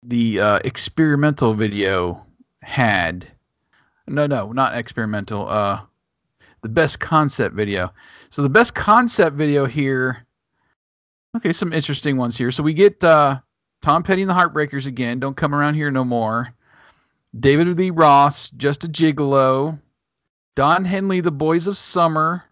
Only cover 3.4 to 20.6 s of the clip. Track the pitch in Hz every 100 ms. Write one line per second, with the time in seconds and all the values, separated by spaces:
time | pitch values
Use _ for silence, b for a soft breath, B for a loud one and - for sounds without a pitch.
3.4 | _ _ _ _ _ _ - 143 147 135
4.4 | 104 120 131 120 113 - 110 107 98 104
5.4 | - 107 101 98 101 _ _ _ _ _
6.4 | b b 117 113 151 - - 156 151 -
7.4 | 110 - 104 98 90 _ b b b -
8.4 | 143 151 233 - - 220 240 - 175 143
9.4 | 151 143 139 147 135 131 127 123 _ _
10.4 | _ _ _ _ _ _ _ _ _ 139
11.4 | 165 170 180 160 147 139 151 135 123 117
12.4 | 123 127 151 160 202 - 175 156 143 135
13.4 | _ _ _ _ - 156 175 190 190 180
14.4 | 170 151 147 139 135 123 123 120 139 135
15.4 | 156 143 147 151 147 135 127 120 110 113
16.4 | 123 - b b b b b b _ -
17.4 | 139 147 175 175 185 165 156 143 143 143
18.4 | - - 135 143 170 147 160 147 143 139
19.4 | 131 131 147 156 _ _ _ _ _ _
20.4 | _ -